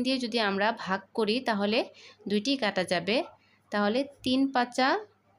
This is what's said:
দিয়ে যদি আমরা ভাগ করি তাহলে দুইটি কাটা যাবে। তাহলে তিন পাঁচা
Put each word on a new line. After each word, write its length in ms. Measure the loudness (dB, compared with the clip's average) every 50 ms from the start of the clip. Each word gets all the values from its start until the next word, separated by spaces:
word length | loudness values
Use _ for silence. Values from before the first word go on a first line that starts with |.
| 0
দিয়ে 140 | 0 0 -2
যদি 200 | -2 -2 -2 0
আমরা 280 | 0 0 2 2 2 0 0 -2
ভাগ 220 | -2 -4 -4 -4 -4 -6 -4
করি 220 | -2 0 0 0 0
তাহলে 380 | 0 0 0 0 0 0 2 0 0 -2 -6 -20 -20 -20 -20 -12 -6
দুইটি 260 | -2 -2 0 0 0 -2
কাটা 280 | 0 0 -2 0 0 -2
যাবে। 320 | 0 0 -2 0 0 0 0 -2 -4 -8 -20 _ _ _ _ _ -6 -2
তাহলে 280 | 0 0 2 2 0 -2 -4 -6 -8 -4
তিন 180 | 0 2 2 2 2 2
পাঁচা 360 | 0 -2 0 0 0 2 2 2 0 -2 -8 _ _ _ _ _